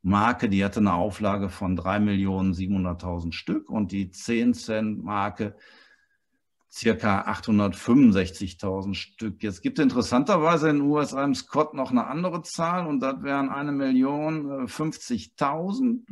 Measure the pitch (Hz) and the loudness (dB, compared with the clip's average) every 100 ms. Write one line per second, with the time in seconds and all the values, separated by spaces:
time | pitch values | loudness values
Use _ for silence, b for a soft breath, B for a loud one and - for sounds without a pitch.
0 | 90 101 110 123 113 98 98 110 101 87 | 2 4 4 2 0 2 2 2 2 2
1 | 104 95 104 101 98 - 95 90 90 101 | 0 -2 -2 0 -4 -4 -4 -2 0 0
2 | 104 98 98 95 95 90 92 98 90 87 | 2 2 0 0 0 0 -2 -2 -2 -4
3 | 90 85 85 - - 311 - 113 101 98 | -6 -6 -6 -8 -4 -6 -4 -4 -2 -4
4 | 98 - - 117 120 120 - 110 110 104 | -6 -8 -2 2 2 0 -2 -2 -2 -4
5 | - 104 101 - 104 - b b b b | -4 -2 -2 -2 -6 -8 b b b b
6 | b b _ _ _ _ _ - 113 107 | b b _ _ _ _ _ 0 0 2
7 | 107 98 - 101 - 104 101 90 - 127 | 2 0 0 -4 2 2 2 -2 4 8
8 | 127 98 90 - 92 - 101 95 95 92 | 8 6 0 -4 -10 -6 -6 -4 -6 -8
9 | - - 110 - 107 95 135 131 139 127 | -10 -8 -8 -6 -8 -4 -6 0 2 2
10 | 117 123 147 185 160 170 156 147 143 147 | 2 0 2 2 4 4 2 2 2 2
11 | 139 135 143 127 - 143 151 139 123 123 | 0 -2 -2 -2 -2 -2 -2 -2 0 0
12 | 110 151 180 175 - - 165 180 170 143 | 0 -2 -4 -4 -8 -4 -2 0 -2 -2
13 | 131 135 139 139 135 139 147 139 135 127 | -2 -4 -2 -2 -2 -2 -2 -2 2 4
14 | 131 147 151 160 143 135 120 - 156 - | 4 0 -2 -2 -4 -6 -8 -4 -4 -4
15 | - 117 - - 139 156 180 226 254 233 | -6 -6 -6 -4 -2 -2 -4 0 2 0
16 | - | -4